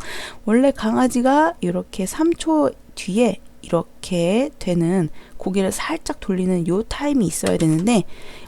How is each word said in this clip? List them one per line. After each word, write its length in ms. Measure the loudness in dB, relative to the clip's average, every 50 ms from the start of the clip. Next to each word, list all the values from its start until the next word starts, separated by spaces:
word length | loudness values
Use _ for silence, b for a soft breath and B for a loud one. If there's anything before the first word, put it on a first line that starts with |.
| B B B B B B B B -2
원래 260 | 2 4 4 4 4
강아지가 840 | 2 0 -2 0 2 2 2 2 2 2 2 4 4 4 4 2 0 -2
이렇게 460 | -4 -2 -2 -4 -6 -6 -6 -4 -4
삼 260 | -4 -2 0 2 2
초 380 | 2 0 0 0 2 2 2 2 0 -4 -14 -18 -14
뒤에 460 | -10 -8 -2 2 2 2 2 2 -4 -10 -18 -20 -18
이렇게 880 | -4 -2 -2 -2 -2 -4 -12 -20 -10 -4 -2 0 2 2 2 2 0 0 -4 -6
되는 500 | -4 -2 0 2 2 2 2 2 0 -2 B B B B B
고개를 360 | B -6 -2 0 0 0 0
살짝 480 | -2 -4 -4 -6 -6 -6 -6 -8 -8 -6
돌리는 460 | -4 -4 -2 0 0 0 0 0 0 0
요 140 | 0 -2
타임이 440 | -2 -4 -8 -4 -2 0 2 2 2
있어야 300 | 0 -2 -2 0 0 2
되는데 480 | 2 4 2 2 2 2 4 4 2 2 B B B B B B B B